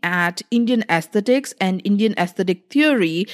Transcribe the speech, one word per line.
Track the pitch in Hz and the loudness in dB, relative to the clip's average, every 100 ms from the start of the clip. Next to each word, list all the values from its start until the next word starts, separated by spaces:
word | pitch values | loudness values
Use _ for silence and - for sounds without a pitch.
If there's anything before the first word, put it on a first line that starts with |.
at | 175 180 175 175 - | -2 0 0 -2 -2
Indian | 233 233 240 - | 0 2 0 0
aesthetics | 165 - 214 208 262 277 - | -2 -2 -2 2 0 0 -4
and | 190 185 202 | -2 -2 0
Indian | 202 220 - | 2 0 0
aesthetic | 175 - 185 180 - | -4 -2 -2 -4 -2
theory | 185 302 254 170 165 208 | 0 2 2 0 -2 -6